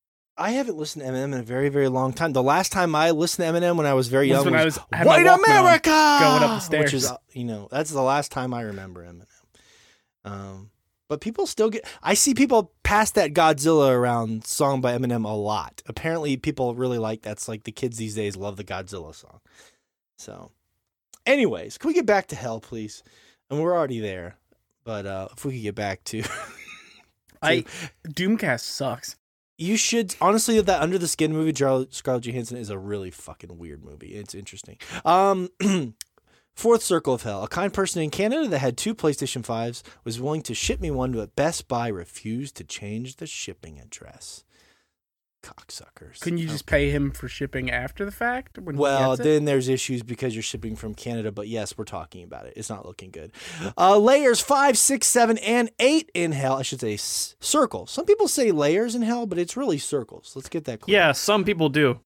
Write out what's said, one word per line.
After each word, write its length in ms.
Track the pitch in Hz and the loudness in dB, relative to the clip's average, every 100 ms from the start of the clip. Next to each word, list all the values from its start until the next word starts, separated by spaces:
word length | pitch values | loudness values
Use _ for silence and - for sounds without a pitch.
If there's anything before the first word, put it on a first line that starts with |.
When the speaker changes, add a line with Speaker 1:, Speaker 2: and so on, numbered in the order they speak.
| _ _ _ - | _ _ _ -6
Speaker 1:
I 160 | 185 | -2
haven't 240 | 262 247 156 | -2 -2 -6
listened 300 | 151 151 131 | -8 -8 -6
to 60 | |
Eminem 140 | 131 139 | -4 -4
in 80 | 131 | -6
a 80 | |
very, 260 | 113 123 143 | -6 -2 0
very 180 | 143 135 | 2 2
long 260 | 127 131 | 2 0
time. 200 | 123 165 | 0 0
The 80 | 131 | 2
last 300 | 131 160 190 | 4 2 2
time 240 | 196 175 151 | 0 0 4
I 160 | 165 | 4
listened 340 | 156 170 - 165 | 4 0 0 0
to 60 | 170 | 2
Eminem 160 | 175 170 | 2 2
when 80 | 147 | 2
I 80 | |
was 140 | 135 120 | 2 2
very 200 | 135 139 | 2 4
Speaker 2:
Was 80 | 135 | 4
Speaker 1:
young 80 | 139 | 4
Speaker 2:
when 100 | 156 | 4
I 100 | 160 | 2
Speaker 1:
was 120 | - | 0
Speaker 2:
was, 80 | - | -6
had 140 | 160 269 | 4 6
my 120 | 330 | 8
Speaker 1:
"White 40 | 349 | 8
Speaker 2:
Walkman 220 | 370 440 415 | 8 8 8
on, 60 | |
Speaker 1:
America!" 280 | 359 330 320 311 302 285 | 8 6 6 6 6 6
Speaker 2:
going 240 | 269 254 | 6 6
up 200 | 233 214 | 2 0
the 140 | 180 151 | -2 0
Speaker 1:
Which 140 | 147 135 | 2 0
is, 100 | 135 | -2
Speaker 2:
stairs. 60 | |
Speaker 1:
uh, 60 | 127 _ | -6 _
you 100 | 127 120 | -8 -6
know, 220 | 107 101 | -8 -6
that's 220 | 135 156 | -6 -4
the 100 | 143 | 0
last 300 | 131 143 143 | 2 2 -2
time 240 | 135 127 120 | -6 -6 -6
I 60 | |
remember 440 | 110 98 95 90 87 | -8 -10 -12 -16 -18
Eminem. 220 | 87 - _ _ _ _ _ _ _ _ _ 101 | -20 -20 _ _ _ _ _ _ _ _ _ -14
Um, 460 | 98 98 95 101 _ _ _ - | -12 -12 -16 -20 _ _ _ -10
but 120 | 151 | -8
people 240 | 220 226 381 | -6 -4 -4
still 240 | - 220 | 0 0
get, 160 | 214 - - | -2 -10 -6
I 140 | - 208 | 0 2
see 180 | 294 | 2
people 380 | 240 233 233 185 _ | 4 4 4 2 _
pass 300 | - 208 214 | 2 2 4
that 220 | 214 156 156 | 2 2 4
Godzilla 560 | 160 147 156 160 135 123 | 4 6 4 6 6 4
around 520 | 123 120 113 110 - | 2 0 -2 -4 -6
song 340 | - 139 135 | 0 2 2
by 160 | 123 120 | 0 0
Eminem 280 | 123 120 107 | 0 -2 -2
a 40 | 107 | -4
lot. 480 | 104 104 67 - - | -2 -4 -6 -12 -16
Apparently 520 | - 160 165 147 131 | -8 -4 -4 -2 -2
people 360 | 151 139 123 | -4 -2 -4
really 240 | 120 127 120 | -2 -2 -2
like, 240 | 110 110 | -4 -6
that's 260 | 107 104 - | -8 -10 -10
like 180 | 110 113 | -10 -12
the 60 | |
kids 260 | - 127 113 | -6 -6 -6
these 180 | 110 104 | -8 -6
days 200 | 104 95 | -6 -6
love 220 | 101 98 | -10 -10
the 60 | |
Godzilla 500 | 92 95 92 98 78 | -10 -10 -10 -14 -14
song. 260 | - - _ _ _ _ _ _ _ _ - | -18 -20 _ _ _ _ _ _ _ _ -20
So, 320 | - 92 87 _ _ _ _ _ _ - - | -18 -18 -20 _ _ _ _ _ _ -6 2
anyways, 520 | 277 202 92 95 - | 4 2 0 -10 -6
can 120 | 320 | -2
we 40 | |
get 120 | 339 220 | 2 4
back 220 | 202 - | 2 0
to 80 | 147 | -8
hell, 260 | 120 113 | -8 -8
please? 420 | - 117 107 - _ _ _ _ - | -10 -10 -10 -14 _ _ _ _ -8
And 100 | 143 | -2
we're 140 | 165 175 | 0 0
already 240 | 139 117 | 0 -2
there, 380 | 104 92 87 - _ _ _ _ 117 | -6 -6 -10 -16 _ _ _ _ -10
but, 200 | 107 98 | -8 -6
uh, 220 | 95 95 - | -8 -10 -10
if 80 | |
we 100 | 143 | -8
could 100 | 127 | -6
get 120 | 104 101 | -6 -6
back 280 | 101 95 - | -6 -6 -8
to, 160 | 110 | -8
<laughs> 0 | |
to 80 | - - - - - - - _ _ _ _ _ | -8 -10 -14 -18 -20 -20 -20 _ _ _ _ _
Speaker 2:
I, 240 | 156 175 - - 160 - 160 | 0 0 -2 -12 -16 -16 -10
Doomcast 540 | 147 185 220 175 120 | -2 0 0 0 -2
sucks. 560 | - - 139 120 - - _ _ _ - | -4 -6 -6 -6 -10 -18 _ _ _ -8
Speaker 1:
You 180 | 170 214 | -2 0
should, 400 | - 233 190 - | 2 0 -2 0
honestly, 400 | 175 220 240 220 | 2 4 4 4
that 200 | 196 180 | 4 2
Under 160 | 165 185 | 2 0
the 120 | 170 | -2
Skin 240 | - 156 | 0 0
movie, 180 | 156 160 | 0 0
Jar-, 360 | 135 139 131 131 | 0 2 2 -2
Scarlett 360 | - 139 123 120 | -6 -4 -4 -4
Johansson, 300 | 123 113 123 | -8 -8 -10
is 120 | 104 | -10
a 80 | 98 | -10
really 340 | 98 101 92 | -8 -8 -8
fucking 460 | - - - 82 85 | -14 -20 -20 -20 -16
weird 260 | 82 73 | -16 -16
movie. 300 | 73 76 92 101 | -18 -20 -16 -16
It's 180 | 95 | -14
interesting. 440 | 98 101 95 - - - 175 | -16 -16 -18 -20 -20 -16 -4
Um, 460 | 160 180 196 190 180 - | 2 4 4 2 -2 -2
<clears throat> 360 | 202 185 123 - - _ _ _ _ - | 0 2 -2 -8 -20 _ _ _ _ -2
Fourth 280 | 226 226 | 4 4
Circle 320 | - 170 143 123 | 4 0 0 -2
of 80 | |
Hell. 200 | 113 98 | -4 -8
A 40 | 107 | -6
kind 240 | 165 190 | -4 -2
person 280 | 196 190 170 | -2 -2 -2
in 100 | 151 | -4
Canada 360 | - 214 302 277 | -2 0 0 -2
that 120 | 143 | 0
had 180 | 131 123 | -2 -2
two 180 | 214 220 | -4 -2
PlayStation 480 | 160 135 135 131 | 0 0 -4 -6
fives 400 | 113 113 120 120 - - 120 | -6 -4 -6 -8 -16 -14 -10
was 160 | 113 | -6
willing 220 | 135 156 | -4 -4
to 100 | 139 | -6
ship 260 | 113 - 262 | -4 -4 -2
me 120 | 165 | -4
one, 200 | 131 127 | -2 -2
but 240 | 117 101 - | -4 -4 -2
Best 320 | 151 - - | -2 -2 -4
Buy 200 | 120 117 | -4 -2
refused 680 | 95 85 - 107 117 139 - | -6 -10 -12 -8 -6 -8 -12
to 60 | |
change 540 | 80 - 104 110 127 - | -14 -12 -10 -10 -10 -12
the 80 | 156 | -14
shipping 520 | - - 90 82 71 | -12 -12 -14 -18 -20
address. 640 | - - - - - - _ _ _ _ _ _ _ _ _ _ | -20 -20 -20 -20 -20 -20 _ _ _ _ _ _ _ _ _ _
Cocksuckers. 800 | - - - - - _ - - | -20 -20 -20 -20 -20 _ -20 -10
Speaker 2:
Couldn't 180 | 175 170 | -6 -4
you 80 | 160 | -4
just 160 | 151 - | -8 -2
Speaker 1:
Okay. 160 | 147 143 | 0 2
Speaker 2:
pay 40 | |
him 200 | 143 139 | 0 -2
for 160 | - 127 | -6 -12
shipping 420 | - 139 135 127 | -8 -8 -6 -4
after 360 | 120 131 - 202 | -4 -6 -8 -10
the 60 | |
fact? 440 | - 240 247 - - | -6 -4 -4 -10 -14
When 180 | 175 139 | -8 0
he 40 | |
Speaker 1:
Well, 280 | 143 135 131 | 2 4 2
Speaker 2:
gets 80 | 123 | 2
it? 40 | 151 | 2
Speaker 1:
then 180 | 151 147 | 2 4
there's 220 | 135 127 | 2 2
issues 340 | 127 - 123 | -2 -2 -6
because 320 | 117 120 131 | -6 -6 -6
you're 80 | 110 | -6
shipping 360 | - 107 113 110 | -8 -8 -10 -8
from 180 | 110 104 | -10 -10
Canada, 380 | 123 117 107 | -8 -6 -6
but 160 | 104 104 | -8 -8
yes, 280 | 113 101 - | -6 -6 -10
we're 60 | |
talking 400 | 107 92 82 92 | -12 -12 -12 -16
about 220 | 87 60 60 | -18 -16 -16
it. 80 | - | -14
It's 140 | 110 | -12
not 160 | 101 87 | -12 -14
looking 260 | - 92 | -18 -18
good. 220 | 82 80 - - 165 170 - | -18 -18 -18 -16 -12 -8 2
Uh, 200 | 185 208 | 6 6
layers 420 | 220 277 269 226 | 6 6 6 2
five, 380 | - 277 277 240 | 2 4 4 4
six, 280 | - 269 - | 2 2 2
seven, 320 | 247 226 220 | 4 4 2
and 300 | 208 240 233 - | 0 0 0 2
eight 300 | 247 320 - | 4 4 0
in 180 | 175 170 | -2 -2
hell. 240 | 143 131 135 | 0 0 -2
I 60 | |
should 180 | 131 135 | -4 -6
say 140 | 113 | -6
s-, 420 | 104 - - - - | -6 -6 -6 -8 -8
circle. 460 | - 302 311 - - | 0 2 2 -2 -10
Some 180 | - 349 | -2 2
people 240 | 427 370 | 4 2
say 220 | - 233 | 2 2
layers 420 | 156 147 185 233 240 | 4 2 2 0 -2
in 60 | |
hell, 240 | 226 240 226 | -2 -2 -2
but 120 | 175 | -4
it's 200 | 175 247 | -4 -4
really 200 | 269 143 | -2 -2
circles. 520 | - 143 - 85 - | -2 -6 -6 -14 -18
Let's 140 | 135 - | -18 -10
get 160 | 170 | -8
that 160 | 151 113 | -8 -8
clear. 160 | - 202 | 2 4
Speaker 3:
Yeah, 140 | 165 | 4
some 320 | - - 208 | 4 2 2
people 240 | 190 175 156 | 2 2 2
do, 320 | 147 139 120 | 4 2 0